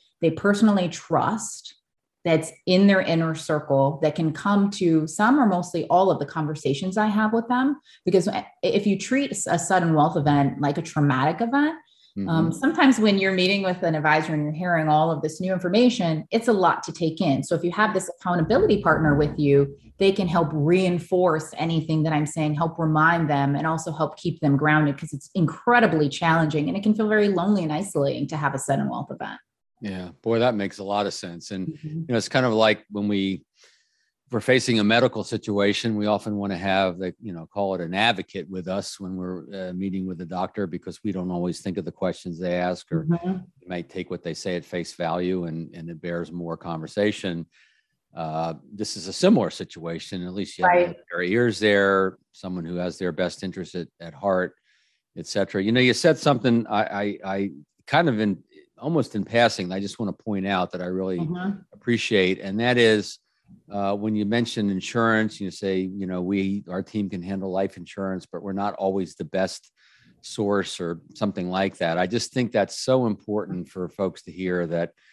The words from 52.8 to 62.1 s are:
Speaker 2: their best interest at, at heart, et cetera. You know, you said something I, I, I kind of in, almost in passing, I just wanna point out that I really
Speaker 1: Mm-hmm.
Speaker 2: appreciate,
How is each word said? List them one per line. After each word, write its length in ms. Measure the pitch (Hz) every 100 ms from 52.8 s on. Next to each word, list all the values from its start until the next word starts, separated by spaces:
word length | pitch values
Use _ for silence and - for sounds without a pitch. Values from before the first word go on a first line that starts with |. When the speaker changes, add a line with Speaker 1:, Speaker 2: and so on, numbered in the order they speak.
| 90 -
Speaker 2:
their 140 | 90
best 320 | 82 87 -
interest 320 | 95 92 82
at, 120 | 87 82 _
at 140 | 85
heart, 400 | 78 101 92 87 - _ _ _ _ _
et 120 | - 82
cetera. 340 | 101 95 101
You 100 | 101
know, 80 | 123
you 120 | 127
said 240 | 113 165 156
something 480 | 156 123 127 117 113
I, 160 | 104
I, 360 | 107 101 104 95 95
I 160 | 98 98 71 - _
kind 240 | - 147 170
of 100 | 107
in, 240 | 107 87 _ - _ _
almost 360 | 131 165 -
in 100 | 107
passing, 460 | 95 117 117 - 90
I 80 | 95
just 200 | 101 -
wanna 140 | 104
point 340 | - 113 101 95
out 240 | 95 90
that 100 | 90
I 40 | 90
really 320 | 95 92 90
Speaker 1:
Mm-hmm. 320 | 156 180 190 202 -
Speaker 2:
appreciate, 680 | - - 117 -